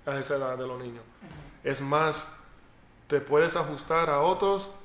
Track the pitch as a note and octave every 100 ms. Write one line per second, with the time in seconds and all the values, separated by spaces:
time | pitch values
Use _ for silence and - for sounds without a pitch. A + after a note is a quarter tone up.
0 | - C#3 C3 C#3+ C3+ B2+ C3 B2+ B2 A#2
1 | A2+ - - - - - - C#3 C#3 D3
2 | D#3 D3+ - - - - - - - -
3 | - C#3+ - D3 E3 E3+ D3+ C#3+ - E3
4 | E3 C#3+ E3 F#3 G3 G3 G3 -